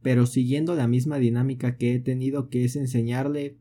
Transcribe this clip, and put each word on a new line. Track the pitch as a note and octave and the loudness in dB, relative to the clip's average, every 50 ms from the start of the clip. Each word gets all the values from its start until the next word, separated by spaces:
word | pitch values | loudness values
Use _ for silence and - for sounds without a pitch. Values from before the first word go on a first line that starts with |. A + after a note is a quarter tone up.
| - | 2
Pero | C3 B2+ B2 B2 | 2 4 4 4
siguiendo | A#2+ - - B2+ B2 C3+ C#3+ D#3 E3 F3 | 4 4 0 0 2 0 0 0 0 0
la | D#3+ B2+ | 0 2
misma | A#2 A#2+ B2+ B2+ D3+ D3+ | 2 2 2 2 0 0
dinámica | C#3+ B2+ A#2 A#2 A#2+ B2+ C3+ C3 B2 - B2 B2 - | 2 2 2 2 2 0 0 -2 -2 -4 -4 -2 0
que | A#2+ A#2+ B2 | -2 0 0
he | B2 | 0
tenido, | B2 C3 C3 B2+ B2+ C3+ C3+ C#3+ C3+ C3+ | -2 -2 -4 -2 -2 -2 -2 -4 -6 -2
que | - B2 B2 | -2 0 0
es | A#2+ B2+ | 0 0
enseñarle | C#3+ C#3+ B2+ C3 B2 A2+ A#2 A#2+ B2+ C3+ C#3+ D3 D3 C#3+ C#3+ C#3+ - | -2 -4 -2 0 0 0 0 -2 -2 -2 -2 -4 -4 -6 -8 -10 -14